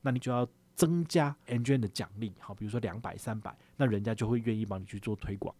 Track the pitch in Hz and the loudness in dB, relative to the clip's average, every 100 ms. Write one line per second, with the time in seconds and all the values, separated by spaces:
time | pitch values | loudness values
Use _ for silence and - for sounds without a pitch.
0 | 139 123 123 123 123 _ _ - 170 170 | 2 2 2 2 0 _ _ 2 4 4
1 | 165 175 143 143 - 120 120 135 107 - | 2 4 2 0 -4 -2 2 2 2 -4
2 | 82 101 110 92 - 98 107 117 107 95 | -8 -6 -8 -8 -16 -8 -4 -2 -2 -4
3 | 98 - - 110 101 - - - 135 101 | -8 -8 -6 -6 -6 -12 -20 2 2 4
4 | 107 110 110 120 117 110 107 95 95 101 | 0 0 2 2 2 0 0 -4 -6 -8
5 | 104 107 - 98 - | -4 -4 -4 -6 -6